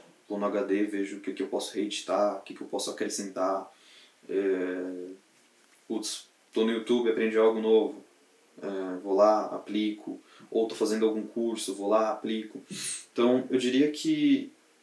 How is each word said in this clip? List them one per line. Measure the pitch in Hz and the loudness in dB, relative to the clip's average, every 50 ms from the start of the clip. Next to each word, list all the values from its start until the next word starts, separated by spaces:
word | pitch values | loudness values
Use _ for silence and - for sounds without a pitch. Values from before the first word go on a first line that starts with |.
| - - - _ _ - | -20 -20 -20 _ _ -8
vou | 104 104 | -6 -4
no | 101 | -2
H | 101 101 101 95 | -2 0 -2 0
D, | 95 98 104 104 | 2 2 2 2
vejo | 98 101 98 98 98 104 101 | 0 -2 -4 -4 -4 -6 -10
o | |
que, | - - 95 | -8 -8 -6
que | - 95 | -6 -6
eu | - | -4
posso | - - - - - | -4 -4 -6 -4 -4
reeditar, | - 104 104 - - - - 92 98 104 104 95 - | -4 -4 -4 -4 -8 -6 -2 0 2 2 2 0 -4
o | - | -10
que, | - - | -14 -14
que | - - | -14 -12
eu | |
posso | - - 98 - - | -8 -6 -6 -6 -6
acrescentar, | - - 107 104 - - 101 98 - - 95 95 95 - - - - _ _ - - - - - _ _ _ - | -4 -4 -4 -4 -4 -6 -8 -8 -6 -4 -2 -2 -2 -2 -6 -10 -18 _ _ -20 -20 -20 -20 -20 _ _ _ -4
é, | - 95 98 98 95 92 90 90 92 92 90 90 90 90 90 92 92 - _ _ _ _ _ _ _ _ _ _ _ _ _ - | -2 0 2 2 0 0 0 -4 -4 -6 -6 -8 -8 -10 -10 -12 -14 -18 _ _ _ _ _ _ _ _ _ _ _ _ _ -6
putz, | 117 107 - - - - - _ _ _ _ _ - | -6 -6 -4 -6 -8 -10 -12 _ _ _ _ _ 0
tô | 113 110 | 2 2
no | 113 117 | 2 2
YouTube, | 110 - - 123 120 117 110 | 0 0 2 2 2 4 2
aprendi | 110 113 113 110 107 | 2 2 2 2 4
algo | 110 110 110 110 110 | 6 6 6 6 4
novo, | 107 110 110 110 101 95 - - - _ _ _ _ _ _ _ _ _ _ - - | 4 6 6 6 6 4 -2 -8 -18 _ _ _ _ _ _ _ _ _ _ -12 -10
é, | 98 98 95 95 92 90 90 98 | -8 -6 -6 -6 -6 -8 -6 -2
vou | 101 95 | 2 4
lá, | 95 104 107 107 107 - | 6 8 8 6 4 2
aplico, | - - - - - 104 107 107 107 104 - - - - - - _ - - - - | -2 -6 -10 -8 -4 -2 -2 0 -2 -2 -6 -8 -12 -12 -12 -14 _ -20 -20 -10 -2
ou | - 113 110 110 | 0 0 0 0
tô | - | 0
fazendo | - 113 107 107 110 110 | -2 0 0 0 2 2
algum | 110 107 110 104 | 2 2 0 -4
curso, | - - 117 117 113 110 104 - - 95 | -6 -4 -2 -2 -2 -2 -4 -6 -6 -6
vou | 101 101 101 | -4 -2 2
lá, | 107 110 110 107 107 | 2 2 2 2 -2
aplico. | - - 110 110 110 110 107 - - - - - - - - - - - - - | -4 -4 -4 -4 -4 -6 -8 -12 -16 -14 -14 -12 -10 -8 -8 -10 -10 -12 -8 -2
Então, | - 117 120 127 127 127 - | 2 4 4 4 4 2 0
eu | 131 127 | -2 0
diria | 123 123 123 131 147 151 | 0 2 4 4 2 2
que, | 151 - - 160 156 151 147 143 139 131 - - - _ _ _ _ _ | 2 -2 -2 -2 0 2 4 4 4 4 2 -4 -12 _ _ _ _ _